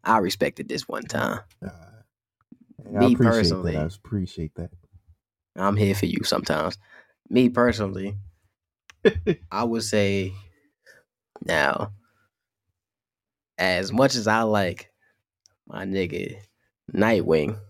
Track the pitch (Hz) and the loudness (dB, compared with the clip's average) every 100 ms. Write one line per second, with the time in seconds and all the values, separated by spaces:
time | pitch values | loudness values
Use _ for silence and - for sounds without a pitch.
0 | - 110 92 - 71 - - - - - | 4 2 2 0 -2 -2 -8 -8 -6 -10
1 | - - - - - _ - 85 80 110 | -6 -4 -2 -4 -10 _ -16 -16 -20 -20
2 | _ _ _ _ _ - _ - - 101 | _ _ _ _ _ -20 _ -20 -8 2
3 | 127 123 120 117 90 92 87 78 78 - | 4 6 4 4 2 0 -2 -2 -4 -6
4 | - 104 90 - 78 - 85 90 _ - | -8 -6 -6 -8 -10 -10 -14 -14 _ -20
5 | _ _ _ _ _ - 95 101 101 98 | _ _ _ _ _ -4 0 2 2 2
6 | - - - - - 76 85 - _ - | 0 -2 -2 -2 0 -2 -2 -6 _ -20
7 | _ _ _ 120 127 123 120 110 101 98 | _ _ _ 2 4 4 2 2 -4 -4
8 | 98 101 101 _ _ _ _ _ _ - | -8 -10 -14 _ _ _ _ _ _ 0
9 | - - 85 165 - 98 117 113 110 107 | 2 2 -4 -4 -4 -4 -2 -2 0 2
10 | 98 98 95 95 - _ _ _ _ - | 2 0 -2 -8 -20 _ _ _ _ -20
11 | _ _ _ - - 82 71 - 107 - | _ _ _ -14 -2 0 0 0 -6 -12
12 | _ _ _ _ _ _ _ _ _ _ | _ _ _ _ _ _ _ _ _ _
13 | _ _ _ _ _ - 92 90 95 107 | _ _ _ _ _ -2 0 0 0 2
14 | 135 131 107 110 113 104 92 85 - _ | 2 2 2 2 4 2 0 -4 -14 _
15 | _ _ _ _ _ _ _ - 98 95 | _ _ _ _ _ _ _ -12 -6 -4
16 | 90 92 95 101 - _ _ _ - 92 | -4 -4 -8 -12 -20 _ _ _ -10 0
17 | 107 107 78 80 73 107 - | 2 2 2 2 0 -6 -14